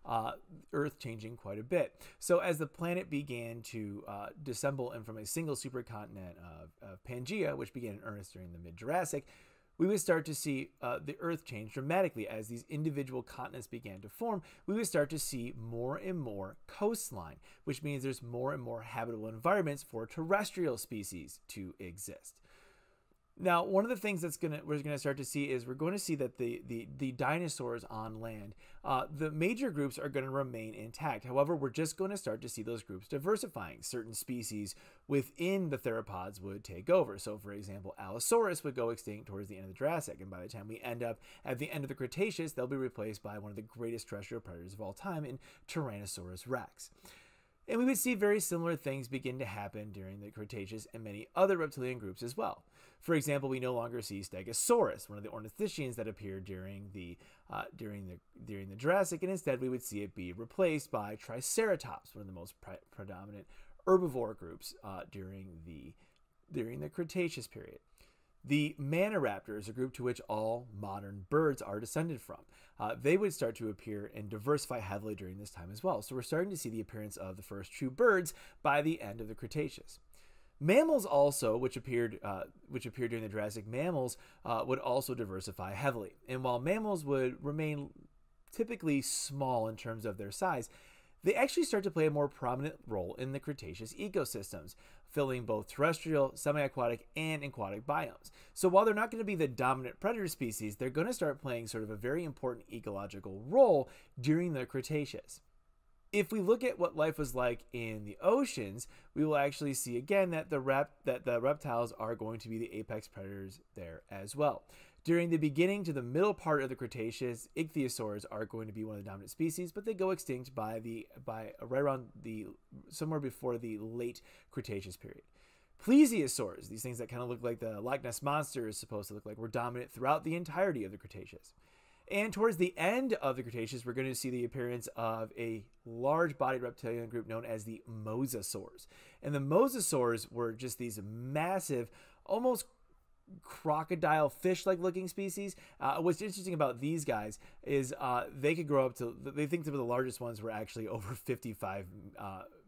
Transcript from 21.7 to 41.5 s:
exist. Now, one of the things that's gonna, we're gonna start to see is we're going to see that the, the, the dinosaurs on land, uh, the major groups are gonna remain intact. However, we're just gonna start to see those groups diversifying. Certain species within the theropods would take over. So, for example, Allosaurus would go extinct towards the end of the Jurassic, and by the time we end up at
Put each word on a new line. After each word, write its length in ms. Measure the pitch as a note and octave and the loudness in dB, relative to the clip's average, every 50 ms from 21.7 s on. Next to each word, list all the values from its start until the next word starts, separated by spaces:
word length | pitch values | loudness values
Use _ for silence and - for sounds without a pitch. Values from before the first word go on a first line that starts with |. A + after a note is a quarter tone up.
| - - | -10 -10
exist. 540 | F#2+ F2 E2 G2 - G2+ - - - - - _ _ - - - - - - _ _ _ _ _ _ _ _ _ _ _ _ - | -10 -10 -10 -10 -10 -10 -12 -12 -16 -20 -20 _ _ -20 -20 -20 -20 -20 -20 _ _ _ _ _ _ _ _ _ _ _ _ 0
Now, 240 | F3+ F3+ F3 E3+ - | 4 6 6 6 6
one 180 | - F#3+ G3 A3 | 6 6 6 6
of 80 | A#3+ | 6
the 40 | B3 | 2
things 280 | F#3 - G#3 G3 D#3 F3 | 2 2 0 0 2 0
that's 120 | D#3+ - | -2 -2
gonna, 260 | - F3 D#3 D3+ D3+ - | 0 0 0 -2 -2 -2
we're 160 | D3+ D3+ C#3+ | -2 -2 0
gonna 160 | C#3 D3+ D3 | 0 -2 -2
start 200 | C3 - C#3+ C#3 | 0 0 0 0
to 60 | C#3+ B2+ | 0 -2
see 280 | - - C#3+ C#3+ C#3+ | -2 -2 0 0 0
is 160 | C3 B2 A#2 | 0 -2 -2
we're 80 | B2+ C3 | -4 -4
going 180 | C#3 D#3 F3 G3+ | -2 0 0 0
to 60 | G3 | -2
see 160 | - F3 D#3 | 0 0 0
that 240 | C#3 C3 A2+ - - | 0 0 -2 -2 -2
the, 240 | A#2+ A#2+ A#2+ - - | -2 -2 -2 -4 -6
the, 220 | A#2+ A#2 A#2 G#2+ C#3 C3+ | -6 -6 -6 -6 -8 -6
the 140 | C3 C#3 C3 | -4 -4 -2
dinosaurs 720 | B2 B2+ C3+ C3 - F3 F3 D3+ - - B2 A#2+ A#2 A2+ A2+ | -2 0 0 2 2 0 0 -4 -4 -4 -4 -4 -4 -6 -6
on 360 | - A2+ A2 A2 A2 A2 A2 | -8 -8 -8 -6 -6 -8 -8
land, 360 | A2+ A2+ A2 G#2+ G2+ G#2+ - - - - - - - | -8 -8 -8 -10 -12 -14 -16 -18 -20 -20 -14 -6 -2
uh, 220 | - C3 B2+ - - D3+ | 0 2 2 0 -2 -4
the 140 | C#3 D#3 D#3 | -2 -2 -2
major 400 | D#3 D#3 E3+ G3+ A#3 A#3 C#4 A3 | 0 2 2 2 2 2 0 0
groups 300 | D3+ D3 C#3+ B2+ - D3 | 0 0 0 0 -2 -4
are 100 | - C#3 | -4 -2
gonna 220 | C3+ C3+ C3 C3+ | -2 -2 -2 0
remain 420 | C3+ C#3 C3+ B2+ A#2+ A2 A2 A2 G#2 | 0 0 0 0 -4 -6 -8 -8 -8
intact. 500 | G#2+ G#2+ A2+ - - D#3+ D3 A#2 G#2 - | -10 -10 -10 -8 -4 -2 -2 -2 -2 -4
However, 320 | B2 B2 C#3 C#3+ D#3+ E3+ | 0 4 4 4 4 4
we're 140 | C#3+ C#3 B2+ | 0 0 0
just 280 | - D#3 D#3+ D3+ - | 0 0 0 0 0
gonna 200 | - F#3+ G3 G#3 | -2 -2 -2 -2
start 240 | F#3+ - A#2+ A2 A#2 | -4 -4 -4 -4 -4
to 80 | B2 A#2 | -6 -8
see 140 | - A2+ G#2+ | -6 -6 -4
those 180 | A2+ A#2 G#2+ | -4 -6 -6
groups 260 | - - F#2+ F#2 - | -6 -8 -10 -10 -8
diversifying. 760 | - D3 C3+ D3 F#3+ A3 - B3+ F3 - A2 F2+ D#2 B1 - - | -4 -4 -2 2 2 2 2 0 -4 -6 -8 -8 -8 -10 -10 -10
Certain 320 | - B2+ A#2+ G#2+ A2+ G#2+ | -6 -6 -6 -6 -6 -6
species 580 | - - - B2 A#2+ A2 - A2 G#2 G#2 F#2+ - - - - - - _ | -8 -4 -4 -4 -4 -4 -4 -4 -4 -6 -6 -8 -12 -16 -20 -20 -12 _
within 640 | - C#3+ C#3 B2+ - - - E3+ F#3 G3 G3 F3+ D#3 | 2 2 2 2 0 -4 -2 0 2 2 2 2 0
the 80 | C3+ | -2
theropods 640 | B2+ - A#2+ A2+ G#2+ G2 G#2+ G2+ F2+ F#2 G2+ F#2 F#2 | 0 0 0 0 0 -2 -4 -6 -8 -8 -8 -10 -10
would 220 | F#2+ G2 G2 G#2+ - | -8 -8 -8 -8 -10
take 260 | - F2+ F2+ G#2 D#3+ | -10 -12 -4 4 6
over. 300 | F3+ F#3 C#3 G#2+ G2 G2+ | 6 6 6 4 -2 -8
So, 180 | - A2 G#2+ | -8 -8 -8
for 160 | G2+ G2+ G2+ G2+ | -8 -8 -10 -10
example, 400 | G#2 G2 G2+ F#2+ G2 F#2+ F#2+ - - | -10 -10 -10 -10 -10 -10 -12 -10 -10
Allosaurus 640 | G2+ F#2+ G#2+ B2+ - - A#3 A#3 A3 F#3 E3+ - - | -8 -6 -4 -2 2 6 6 6 6 4 0 0 -2
would 100 | C#3+ B2 | -4 0
go 160 | B2+ A#2 A#2 | 0 0 0
extinct 380 | A#2 - - G#2+ G#2 G#2+ - | 0 -2 -6 -10 -10 -10 -10
towards 220 | G2+ G2 G2+ G2+ G2 | -10 -8 -8 -8 -8
the 80 | G2 | -10
end 80 | F#2 F#2+ | -12 -12
of 40 | F#2+ | -12
the 80 | F#2 | -6
Jurassic, 420 | - C3 D#3 E3+ D#3 - - - - | -2 0 0 0 0 -4 -6 -10 -10
and 120 | F#2+ F#2+ | -12 -12
by 100 | F#2+ F2+ | -10 -10
the 80 | F2+ - | -10 -10
time 180 | A2+ G#2+ G2+ | -10 -12 -10
we 140 | G#2+ A2 A2 | -10 -10 -8
end 220 | B2 A#2+ A#2 A#2 A#2+ | -6 -6 -4 -2 -2
up 160 | A2+ G#2+ - - - - - - | -4 -4 -6 -10 -20 -20 -10 -6
at 140 | - | -4